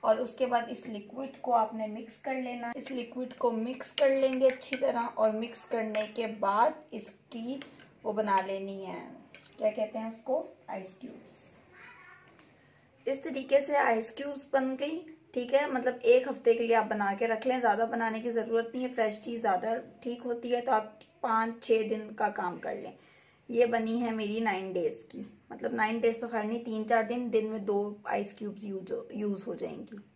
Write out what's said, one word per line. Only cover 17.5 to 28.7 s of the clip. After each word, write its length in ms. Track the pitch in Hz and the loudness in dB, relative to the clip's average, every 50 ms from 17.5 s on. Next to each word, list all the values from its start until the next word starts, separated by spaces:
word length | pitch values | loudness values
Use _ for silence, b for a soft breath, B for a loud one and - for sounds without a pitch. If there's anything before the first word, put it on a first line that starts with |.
| 254 254 | 0 4
ज़्यादा 260 | 240 226 202 214 226 | 4 4 4 4 2
बनाने 340 | 226 233 233 226 226 220 220 | 0 0 0 0 0 -2 -2
की 100 | 226 240 | -4 0
ज़रूरत 400 | 226 233 220 226 226 226 226 226 - | 0 0 0 2 2 0 0 0 -4
नहीं 100 | 254 254 | -4 -4
है। 100 | 247 254 | -2 0
फ्रेश 240 | - 220 214 208 - | 2 2 2 0 -4
चीज़ 200 | - - 233 226 | -6 -6 -6 0
ज़्यादा 340 | 226 214 190 180 190 220 226 247 226 - - - - | 2 2 2 2 2 0 -2 -2 -4 -10 -18 -10 -6
ठीक 180 | 240 240 240 - | -6 -6 -4 -4
होती 260 | 247 240 233 - 240 | -4 -4 -4 -2 0
है, 120 | 247 240 | 0 0
तो 100 | 240 269 | 2 2
आप 280 | 247 214 214 - - - - _ _ _ - | 2 2 2 -2 -12 -20 -20 _ _ _ -2
पाँच 380 | 247 226 220 226 233 226 - - | 2 2 2 2 0 -2 -8 2
छः 240 | - 226 220 214 202 | 2 4 4 4 0
दिन 240 | 220 214 214 214 220 | -2 -4 -4 -10 -4
का 140 | - 214 208 | -2 -2 0
काम 260 | 208 - 190 180 170 - | 0 -2 -4 -4 -4 -6
कर 160 | - 160 - | -6 -6 -6
लें। 180 | - - - - b b b b b b b b b b - | -6 -8 -12 -14 b b b b b b b b b b -2
ये 160 | 233 233 247 | 4 4 4
बनी 300 | 233 233 226 220 220 226 240 | 4 4 0 0 0 0 0
है 140 | 247 226 226 | 0 -2 -2
मेरी 260 | 220 214 202 214 226 | -2 -2 -2 -2 0
नाइन 300 | 226 220 196 185 190 190 180 | 0 0 0 -2 -4 -4 -2
डेज़ 220 | 180 165 151 - - - | 0 0 -2 -2 -4 -16
की, 200 | - - - - - - - _ _ | -14 -12 -12 -12 -12 -14 -20 _ _
मतलब 220 | 247 220 - 226 240 | -12 -6 -6 -4 0
नाइन 240 | 226 214 220 226 233 | 0 0 0 0 2
डेज़ 200 | 220 233 226 226 | 2 2 2 0
तो 60 | 247 | -6
खैर 160 | 226 233 220 208 | -4 -2 -2 -2
नहीं, 160 | 214 226 233 | -2 -2 -4
तीन 240 | 233 247 220 214 214 | -4 -4 -4 -4 2
चार 200 | 214 240 226 220 | 4 4 4 4
दिन, 260 | 208 240 247 247 233 | 2 -2 -2 -2 2
दिन 180 | 208 220 214 | 2 2 2
में 180 | 220 220 220 196 | 2 -4 -4 -2
दो 360 | 208 202 202 208 208 208 - - | 0 0 0 0 -2 -6 -10 -4
आइस 260 | - - 202 208 202 - | -2 0 0 0 -2 -6
क्यूब्स 300 | - 214 208 202 - 214 | -8 -8 -8 -8 -8 -8
यूज 260 | 202 | -8